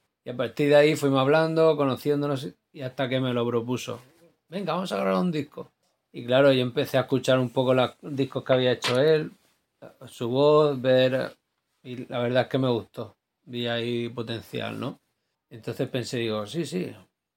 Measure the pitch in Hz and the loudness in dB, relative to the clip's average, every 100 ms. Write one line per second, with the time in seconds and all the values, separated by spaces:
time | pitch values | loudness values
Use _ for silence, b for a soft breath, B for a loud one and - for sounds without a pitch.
0 | _ _ - 123 117 - 147 147 151 156 | _ _ -12 -6 -6 0 4 6 6 4
1 | 143 135 135 160 160 160 160 147 139 123 | 2 2 4 2 2 4 4 4 0 -2
2 | 147 143 143 135 151 - _ 160 127 - | -2 -2 -2 -4 -6 -14 _ -14 -10 -6
3 | 131 131 131 120 120 117 117 123 - 113 | -4 -2 -2 -2 -2 -2 -2 -6 -6 -12
4 | - _ _ _ _ 180 175 165 190 202 | -16 _ _ _ _ -8 -6 -4 -4 -2
5 | 196 190 185 156 - - - _ _ _ | 0 0 0 -2 -6 -12 -18 _ _ _
6 | _ - 120 127 139 131 123 147 135 131 | _ -12 0 4 6 4 2 -2 -2 -2
7 | 127 135 127 131 123 135 127 131 123 - | 0 0 2 2 2 0 2 2 2 -2
8 | 165 139 135 131 - 127 127 120 - 123 | -8 -4 -4 -4 0 2 2 0 0 2
9 | 151 156 160 - _ _ _ _ 117 - | 4 2 0 -12 _ _ _ _ -20 -20
10 | 123 - 117 127 147 151 151 131 127 127 | -18 -8 -2 2 6 6 4 2 2 4
11 | 131 131 123 - _ _ _ _ 131 123 | 4 0 -6 -10 _ _ _ _ -14 -14
12 | 123 127 123 127 117 135 131 117 95 - | -8 -4 0 0 0 0 0 0 -4 -12
13 | 107 _ _ _ - 120 120 117 117 117 | -14 _ _ _ -14 -8 -4 -4 -4 -4
14 | 120 123 117 117 - 120 110 110 117 - | -6 -8 -8 -10 -10 -8 -8 -8 -8 -10
15 | _ _ _ _ _ 113 117 - 127 131 | _ _ _ _ _ -16 -10 -6 -4 -4
16 | 107 127 117 107 104 156 151 180 139 107 | -6 -4 -4 -4 -6 -6 -6 -6 -8 -10
17 | - _ _ | -20 _ _